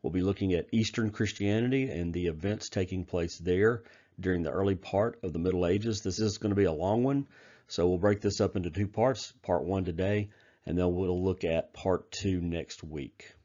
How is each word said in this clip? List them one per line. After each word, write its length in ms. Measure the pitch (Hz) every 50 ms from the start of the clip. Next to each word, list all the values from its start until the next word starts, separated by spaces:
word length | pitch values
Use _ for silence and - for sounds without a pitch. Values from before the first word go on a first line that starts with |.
We'll 100 | - 76
be 120 | 80 92
looking 320 | 90 98 98 - 101 92 90
at 140 | 85 78 -
Eastern 380 | - 113 110 - - - 110 107
Christianity 800 | 101 - 110 98 - - 101 101 104 110 120 123 131 135 131 131
and 240 | - 82 87 85 82
the 140 | 87 87 85
events 420 | 78 78 82 98 107 107 - -
taking 340 | - 101 95 87 95 92 90
place 320 | - - 90 85 85 -
there 460 | - 85 90 90 92 104 113 123 117 - - - - _ _ _ -
during 240 | 92 92 92 87
the 80 | 82 76
early 240 | 65 90 98 101 98
part 440 | 92 - - - 98 104 117 - -
of 120 | - 92 78
the 40 | 85
Middle 280 | 85 92 90 90 90
Ages. 340 | 87 92 104 107 113 107 95
This 180 | - 98 87 -
is 200 | 110 107 92 -
gonna 160 | - 107 101
be 100 | 98 101
a 80 | 87
long 300 | 80 76 85 95 107 117
one, 240 | 123 135 139 139 139 - - - - - - - _
so 200 | _ - - 87
we'll 120 | 90 90 87
break 240 | 90 104 104 101
this 180 | - 104 - -
up 160 | 107 95 -
into 140 | 98 87 87
two 180 | 80 95 101 98
parts, 460 | - - 113 131 131 107 - - - _
part 220 | - - 90 85 65
one 200 | 87 95 98 95
today, 460 | 87 82 82 92 95 104 104 104 104 - _ _ _ _ _ _
and 140 | - 85 87
then 160 | 90 90 90
we'll 280 | 87 95 90 90 90
look 220 | 92 95 90 - -
at 300 | 85 82 82 - - -
part 360 | - - 95 92 82 - _
two 300 | - - - 101 92 90
next 420 | 85 85 85 85 78 - - -
week. 520 | - 80 76 76 69 52 _ _ - - - _ _